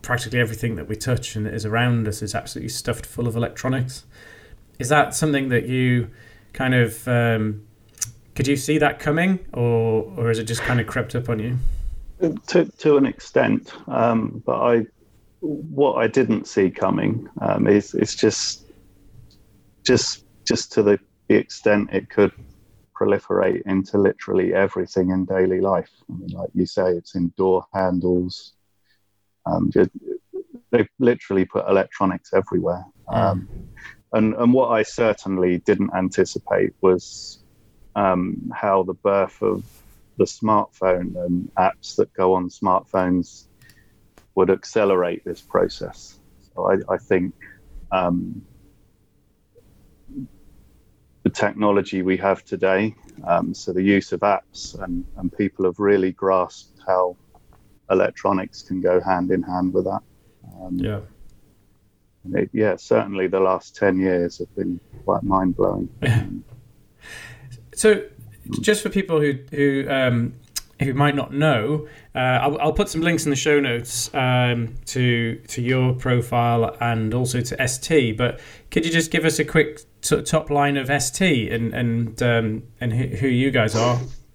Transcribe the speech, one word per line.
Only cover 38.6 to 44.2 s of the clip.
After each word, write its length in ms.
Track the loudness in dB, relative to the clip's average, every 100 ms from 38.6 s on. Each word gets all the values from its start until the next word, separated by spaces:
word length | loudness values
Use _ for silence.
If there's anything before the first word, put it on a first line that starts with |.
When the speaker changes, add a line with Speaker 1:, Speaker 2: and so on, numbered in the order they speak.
| 2 2
Speaker 2:
the 100 | 0
birth 480 | -2 0 2 0 -2
of 220 | -2 -2 -8 -20 -20 _ _ -2
the 80 | -2
smartphone 880 | 0 2 2 0 _ 0 0 -2 -6 -2
and 260 | -2 -2 0
apps 380 | 0 0 -8 -2
that 180 | -2
go 220 | 2 2 2
on 120 | -2
smartphones 1000 | -4 0 0 0 -2 0 0 -2 -12 _ _ -20 -20 _ _ _ -20